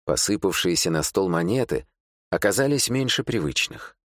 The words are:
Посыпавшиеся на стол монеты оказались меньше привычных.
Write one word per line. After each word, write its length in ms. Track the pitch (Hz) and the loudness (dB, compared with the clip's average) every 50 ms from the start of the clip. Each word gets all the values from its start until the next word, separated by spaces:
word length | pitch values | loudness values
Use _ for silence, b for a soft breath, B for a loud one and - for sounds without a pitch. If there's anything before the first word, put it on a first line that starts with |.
| - | -4
Посыпавшиеся 880 | 73 69 - - - 104 95 - 95 82 - - 87 85 - - 87 | -2 -2 0 0 0 0 0 0 0 0 2 0 2 2 2 2 0
на 120 | 82 78 | 0 0
стол 260 | 76 - - 101 98 90 | 0 0 0 0 2 2
монеты 580 | 85 82 85 90 117 131 120 - - 113 - _ _ _ _ _ _ _ _ - | 2 2 2 0 0 0 0 -2 -4 -6 -6 _ _ _ _ _ _ _ _ -4
оказались 600 | 87 85 - 101 101 123 135 139 143 135 - - | -2 2 2 2 2 2 2 2 2 0 0 0
меньше 340 | 123 135 135 123 - - - | 0 0 0 0 0 -2 -2
привычных. 720 | - 120 104 78 71 - - - - - - - - - _ _ | -2 -2 -2 -2 -2 -2 -2 -4 -4 -6 -12 -16 -18 -20 _ _